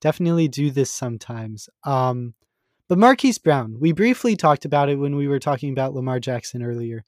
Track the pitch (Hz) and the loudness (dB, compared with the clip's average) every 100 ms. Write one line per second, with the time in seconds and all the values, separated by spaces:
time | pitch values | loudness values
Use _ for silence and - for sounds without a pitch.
0 | 151 - 175 170 156 131 143 135 135 - | -2 0 2 2 2 0 -2 0 -2 -4
1 | 127 117 - 117 110 110 - _ 143 135 | -8 -8 -10 -12 -10 -14 -18 _ -2 0
2 | 127 123 120 - _ _ _ _ - 180 | 0 -2 -6 -14 _ _ _ _ -2 6
3 | 240 262 269 220 160 139 113 110 160 165 | 6 6 2 2 2 2 0 -2 0 2
4 | 226 254 240 202 156 143 156 143 143 143 | 2 2 0 2 2 2 2 0 2 0
5 | 143 143 143 139 147 135 147 131 135 135 | -2 -2 -2 -2 -2 -2 -2 -2 -4 -4
6 | 131 127 127 123 - 123 120 120 117 113 | -4 -4 -4 -6 -6 -8 -8 -6 -8 -10